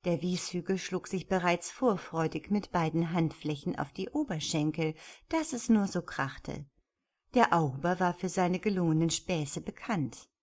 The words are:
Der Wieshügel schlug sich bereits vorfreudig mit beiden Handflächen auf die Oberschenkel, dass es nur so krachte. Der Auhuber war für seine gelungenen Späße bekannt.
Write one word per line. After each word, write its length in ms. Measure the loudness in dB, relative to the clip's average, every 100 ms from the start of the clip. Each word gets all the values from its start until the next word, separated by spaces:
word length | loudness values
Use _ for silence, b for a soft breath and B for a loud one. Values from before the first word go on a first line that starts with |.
Der 160 | 0 0
Wieshügel 560 | 0 -2 -2 -4 -2 -2
schlug 300 | -2 -6 -4
sich 200 | -6 0
bereits 440 | 0 2 0 -2
vorfreudig 800 | 0 2 2 -2 -2 0 -2 -2
mit 200 | -2 0
beiden 400 | 0 2 2 0
Handflächen 680 | 2 0 -2 -6 -4 -4 -4
auf 120 | -6
die 180 | -6 -4
Oberschenkel, 800 | -4 -2 -4 -2 0 0 0 -2 -4 B B _
dass 220 | -2 -2
es 160 | -4 4
nur 200 | 4 4
so 160 | -2
krachte. 640 | -4 -4 -4 -4 -10 -10 -10 _ _ _ _ _ _
Der 200 | 4 6
Auhuber 460 | 6 4 0 -2 2
war 140 | 0
für 160 | 0 -2
seine 300 | 2 2 2
gelungenen 500 | 0 2 4 4 4
Späße 520 | 0 -2 -2 -2 -4
bekannt. 680 | -8 -8 -4 -2 -2 -6 -20 _